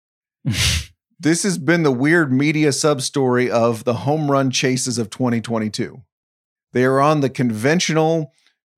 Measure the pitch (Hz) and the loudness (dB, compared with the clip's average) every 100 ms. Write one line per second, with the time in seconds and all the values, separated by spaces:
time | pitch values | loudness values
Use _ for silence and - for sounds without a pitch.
0 | _ _ _ _ - 90 - - - _ | _ _ _ _ -6 -2 -2 -2 -6 _
1 | _ - 147 170 208 170 143 170 151 123 | _ -4 0 0 0 -2 0 2 2 2
2 | 143 175 143 131 147 151 151 131 156 135 | 2 2 2 2 0 2 0 2 0 0
3 | 127 143 127 123 123 113 117 110 120 120 | -2 -2 0 2 2 2 2 0 -2 -2
4 | 120 156 143 139 135 123 135 131 131 117 | -2 -2 0 2 0 0 0 0 -2 -4
5 | 107 - 127 117 113 113 107 - 87 - | -6 -4 -2 -2 -4 -4 -4 -6 -8 -10
6 | - _ _ _ _ _ _ 123 127 135 | -20 _ _ _ _ _ _ 0 2 4
7 | 147 156 135 131 123 107 131 175 - 156 | 4 2 0 0 -2 0 0 0 0 0
8 | 160 165 151 _ _ _ _ | 0 -2 -6 _ _ _ _